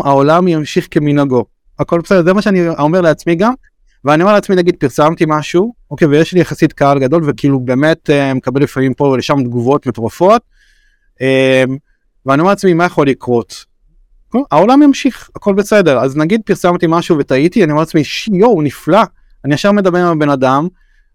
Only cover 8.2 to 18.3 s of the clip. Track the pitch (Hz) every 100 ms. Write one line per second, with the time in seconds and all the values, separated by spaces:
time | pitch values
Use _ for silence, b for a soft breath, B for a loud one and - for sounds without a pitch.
8.2 | 139 131 - 131 143 - 131 127 143 127
9.2 | - 143 123 120 120 143 135 117 113 -
10.2 | 175 233 - _ _ _ _ _ _ -
11.2 | 131 131 131 131 127 135 _ _ _ _
12.2 | 135 135 175 202 190 165 175 - 143 135
13.2 | - 120 107 - - _ _ _ _ _
14.2 | _ 233 277 147 196 269 294 - 269 -
15.2 | - - - 196 202 208 175 127 131 139
16.2 | 156 226 - 160 180 175 165 165 165 165
17.2 | - 131 160 233 165 151 160 165 139 -
18.2 | -